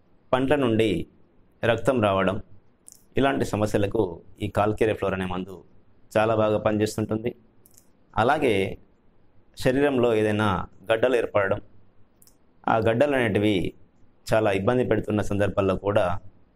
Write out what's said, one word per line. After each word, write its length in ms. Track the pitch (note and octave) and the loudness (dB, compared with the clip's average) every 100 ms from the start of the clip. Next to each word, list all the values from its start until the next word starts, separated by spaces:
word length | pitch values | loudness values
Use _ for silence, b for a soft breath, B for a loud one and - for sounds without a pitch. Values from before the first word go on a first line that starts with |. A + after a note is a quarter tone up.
| _ _ - | _ _ -2
పండ్ల 220 | C3 C3+ | -2 2
నుండి 520 | D3 B2 A2 A2 E2 - _ - _ _ - | 2 2 2 0 0 -6 _ -20 _ _ -4
రక్తం 380 | A2+ A2+ - B2+ | -2 0 0 2
రావడం, 400 | G#2 F#2+ F#2+ G2+ - - _ _ - - _ - | 2 2 0 -2 -10 -20 _ _ -20 -20 _ -2
ఇలాంటి 280 | C3+ C3+ | 0 0
సమస్యలకు 800 | A#2 G#2 G#2 G#2+ G2+ A2 F#2+ E2 - - | -2 -2 0 0 0 0 -2 -4 -16 -10
ఈ 60 | G#2 | -4
కాల్కేరియా 480 | G2+ G#2 G#2 A2+ G2 | 0 0 0 0 0
ఫ్లోర్ 180 | G2 | -2
అనే 100 | F#2+ | -2
మందు 400 | F#2 F2+ F#2+ F2+ - - _ - - A2 | -4 -6 -8 -14 -20 -20 _ -20 -4 0
చాలా 180 | A2+ | 2
బాగా 240 | A2 G#2+ G#2 | 2 0 0
పనిచేస్తుంటుంది. 760 | A2 G#2+ G#2+ - G#2+ A2 A#2 - _ _ - - _ _ _ G#2+ | 0 0 -2 -2 -4 -4 -6 -10 _ _ -20 -20 _ _ _ -2
అలాగే 600 | A#2 D#3 C3+ G2 F#2+ - - _ _ _ - - _ - | 0 2 2 0 -2 -6 -18 _ _ _ -20 -20 _ -4
శరీరంలో 560 | C3 C3 C#3+ B2+ A#2+ | -2 2 2 2 2
ఏదైనా 520 | A2 G#2+ G#2 G#2+ F2 - - - | 2 2 2 0 0 -6 -12 -2
గడ్డలు 240 | A2+ B2+ A#2+ | 0 2 0
ఏర్పడడం, 440 | G2+ G#2 G2 G#2 - - - - - _ - _ _ _ - | 0 0 0 -4 -8 -20 -20 -20 -20 _ -20 _ _ _ -2
ఆ 80 | A2+ | 0
గడ్డలు 400 | A2+ A#2 D3 C3+ | 2 2 0 0
అనేటివి 560 | A2+ G2+ G#2+ F#2+ - - - _ - _ - | 0 2 2 0 -2 -8 -20 _ -20 _ -2
చాలా 180 | A2+ G#2+ | 2 2
ఇబ్బంది 320 | G2 G#2 B2+ | 0 0 0
పెడుతున్న 380 | A#2 G#2+ G#2 G#2 | 0 0 0 -2
సందర్భాల్లో 540 | G2+ G2+ G2 G2 G2 F#2 | 0 0 0 0 0 0
కూడా 440 | G2+ G#2+ F2+ G2+ - - - | 0 0 0 -2 -8 -20 -20